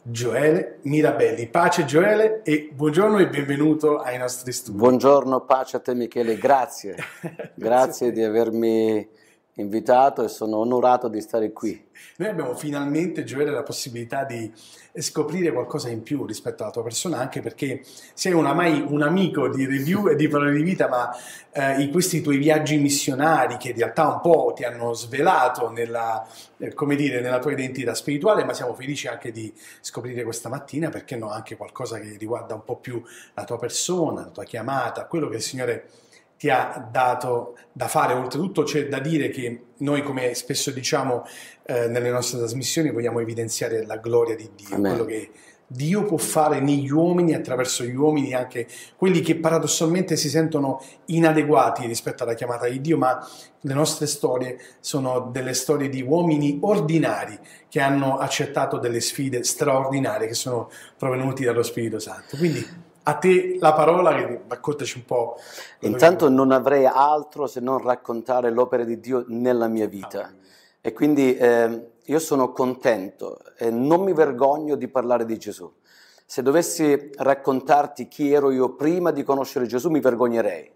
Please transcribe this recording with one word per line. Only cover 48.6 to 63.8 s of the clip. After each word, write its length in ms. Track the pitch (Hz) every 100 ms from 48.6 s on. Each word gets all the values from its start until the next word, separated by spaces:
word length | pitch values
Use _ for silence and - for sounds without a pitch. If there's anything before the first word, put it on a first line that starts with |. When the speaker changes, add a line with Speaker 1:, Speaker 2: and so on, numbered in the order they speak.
| 113 - - _
Speaker 1:
quelli 240 | 190 170
che 160 | 165 165
paradossalmente 800 | 160 165 147 - 165 180 185 156
si 140 | 151
sentono 520 | 156 160 151 135 123 - - -
inadeguati 760 | 165 165 156 143 147 120 120 123
rispetto 380 | 113 - -
alla 120 | 117 117
chiamata 340 | 123 120 123
di 100 | 135
Dio, 180 | 147 151
ma 220 | 131 123 - - - _
le 140 | 147
nostre 340 | 135 156 - 147
storie 500 | - 147 127 127 127 - _
sono 400 | - 143 131 127 117
delle 200 | 127 127
storie 360 | 127 - 147 135
di 120 | 131
uomini 560 | 127 170 170 147 143 143
ordinari 760 | 202 202 151 160 127 107 - 107 - - _
che 140 | 147
hanno 360 | 139 139 135 135
accettato 600 | 143 - 139 151 135 139
delle 240 | 120 117
sfide 420 | - - 135 123
straordinarie 840 | 120 - 147 131 131 139 127 107 110
che 80 | 117
sono 340 | 131 120 - - - _
provenuti 460 | 135 127 131 131
dallo 200 | 127 117
Spirito 360 | 117 - 113 107
Santo. 380 | - - - 139
Quindi 500 | 175 131 113 - - _
a 120 | 151 151
te 420 | 185 180 180 -
la 140 | 160
parola, 400 | 156